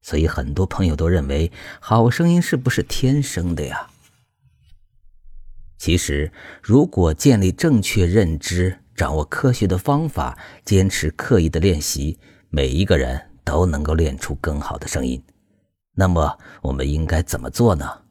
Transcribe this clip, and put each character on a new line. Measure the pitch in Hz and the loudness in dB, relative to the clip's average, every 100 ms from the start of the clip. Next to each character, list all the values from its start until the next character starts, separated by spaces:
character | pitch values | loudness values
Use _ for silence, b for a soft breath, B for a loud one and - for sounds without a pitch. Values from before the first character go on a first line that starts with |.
所 | - 76 | -4 0
以 | 78 | 0
很 | - 67 | 0 -6
多 | 73 95 | -2 -2
朋 | - 92 | 0 0
友 | 71 | 2
都 | 80 | 0
认 | 87 69 | 0 0
为 | 71 82 B B B | -2 -2 B B B
好 | - 110 117 | 0 4 4
声 | 120 170 | 4 2
音 | 175 | 2
是 | 170 147 | 2 -2
不 | 127 | -2
是 | 117 | -2
天 | - - 127 143 | -4 -2 0 0
生 | 135 - 87 | -2 -4 -4
的 | 82 71 | -4 -6
呀？ | - - _ _ _ _ _ _ _ _ - _ _ - - - - - - - - | -8 -12 _ _ _ _ _ _ _ _ -20 _ _ -20 -20 -18 -18 -16 -16 -18 -8
其 | - 87 | 0 0
实， | - 71 76 B B B | 0 -4 -4 B B B
如 | - 120 | 2 4
果 | 175 - 87 | 4 2 2
建 | 78 143 113 | 4 4 4
立 | 95 | 2
正 | - 170 123 | 2 2 2
确 | 95 - | 2 2
认 | 87 101 90 78 | 2 4 2 -2
知， | - 87 92 90 _ - | -4 0 0 -2 _ -6
掌 | 71 | -2
握 | 76 | -2
科 | 76 - 135 | -4 -2 0
学 | 120 98 | 2 0
的 | 92 | 0
方 | - 143 160 | 0 -2 -2
法， | - 117 - B B | -4 -6 -8 B B
坚 | - 98 95 | 0 2 2
持 | - 76 | 0 -4
刻 | - - 107 | -6 0 2
意 | 82 | 2
的 | 80 | 2
练 | 95 82 | 2 0
习， | 71 71 71 - b b b | -2 -4 -6 -6 b b b
每 | 76 67 | -2 0
一 | 71 | 0
个 | 98 82 | 2 2
人 | 64 67 - - | 0 -6 -10 -12
都 | - 87 | -4 0
能 | 90 73 | 0 0
够 | 76 | -2
练 | 80 80 65 | 0 0 -2
出 | - 71 | -8 -8
更 | - 73 | -6 -6
好 | 71 - | -6 -10
的 | - | -8
声 | 76 64 | -6 -4
音。 | 64 - _ _ _ _ _ _ | -6 -10 _ _ _ _ _ _
那 | - 95 | 0 2
么， | 85 78 - B B | 4 0 -2 B B
我 | - | -6
们 | 67 67 | -2 -2
应 | 73 80 | -2 0
该 | 80 | -2
怎 | 82 - | -2 -6
么 | 62 | -8
做 | - 117 82 | 2 2 2
呢？ | 67 - _ | -2 -12 _